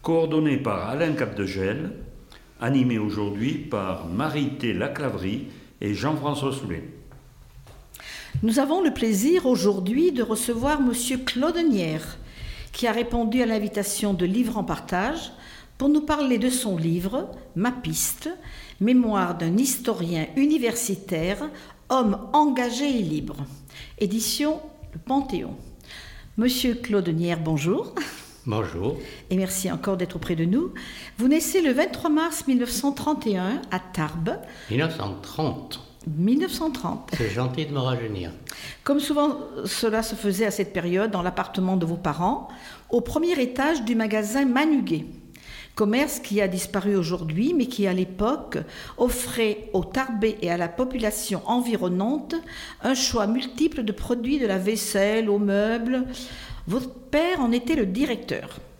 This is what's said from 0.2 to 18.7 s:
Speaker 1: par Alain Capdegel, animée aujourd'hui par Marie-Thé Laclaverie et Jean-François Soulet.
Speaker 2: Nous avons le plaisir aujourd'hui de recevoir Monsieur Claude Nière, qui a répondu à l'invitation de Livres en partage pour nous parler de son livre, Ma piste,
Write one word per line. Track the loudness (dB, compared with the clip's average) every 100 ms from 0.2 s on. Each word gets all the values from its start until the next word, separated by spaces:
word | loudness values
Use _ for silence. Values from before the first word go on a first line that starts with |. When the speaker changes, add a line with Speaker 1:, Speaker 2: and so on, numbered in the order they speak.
| 4 2 2 2
Speaker 1:
par | 0 -2 -2
Alain | 0 0
Capdegel, | 0 -2 -2 -4 0 -2 -2 -6 -8 -14 -16 -20 -20 -20 -6
animée | 0 4 4 2
aujourd'hui | 0 -2 -4 -2 -2
par | -2 -4 -4 -2 -4 -4
Marie-Thé | -2 -2 0 -2 -2 -2
Laclaverie | 0 -2 -2 -4 -2 -4 -4 -8 -14 -20 -6
et | -4
Jean-François | -2 0 0 -2 -2 -2
Soulet. | -4 -6 -8 -10 -16 -18 -20 -20 -20 -20 -20 -20 -20 -20 -18 -14 -14 -6 0
Speaker 2:
Nous | 2 4
avons | 4 4
le | 4
plaisir | 2 2 4 4 4
aujourd'hui | 4 4 4 2 0 4 4
de | 2
recevoir | 0 0 0 0 2 4
Monsieur | 2 2 -2 -2
Claude | -2 0 2 4
Nière, | 4 4 2 -2 -6 -12 -14 -12 -12 -12 -12
qui | -2 0
a |
répondu | 2 0 0 2 2
à | 2
l'invitation | 2 0 -2 -2 0 0
de | 2
Livres | 2 2 2 0
en |
partage | -2 -4 -2 -2 0 -2 -8 -14 -18 -20 -20 0
pour | 4
nous | 4
parler | 4 0 4 4
de | 2
son | 0 0 0
livre, | 2 2 0 -2 -4 -10 -8 -2
Ma | -2
piste, | -2 -4 -2 -2 -4 -8 -8 -12 -16 -16